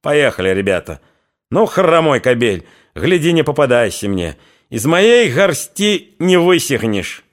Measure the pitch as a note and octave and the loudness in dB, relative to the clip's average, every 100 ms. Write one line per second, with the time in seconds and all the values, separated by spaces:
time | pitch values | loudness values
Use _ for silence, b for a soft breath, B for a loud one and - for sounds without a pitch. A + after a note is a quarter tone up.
0 | - D3 C3+ - F#2+ F#2+ G2 F2+ - D#2+ | 0 0 0 0 -2 0 0 -2 -4 -18
1 | _ _ _ _ _ - A2+ - F3+ E3 | _ _ _ _ _ -2 -2 0 2 2
2 | D#3+ C3 B2+ B2 A#2 F#2 - b b - | 2 0 0 0 0 -2 -8 b b -6
3 | C3 F#3 D#3 E3 C3+ D3 C#3 A#2+ A2+ - | -2 0 2 0 0 0 2 2 0 -4
4 | G2+ G2 E2+ - b b b A#2+ A#2 E3+ | -6 -4 -6 -10 b b b -6 0 2
5 | G#3+ A#3+ G#3+ B2+ G3 D3 - - G#3 G3 | 4 4 2 0 0 -2 -8 -4 -2 -2
6 | - _ F3 F3+ E3+ F3 - B2+ A2+ G2+ | -6 _ 0 2 4 2 0 -2 -2 -4
7 | E2+ - _ | -6 -12 _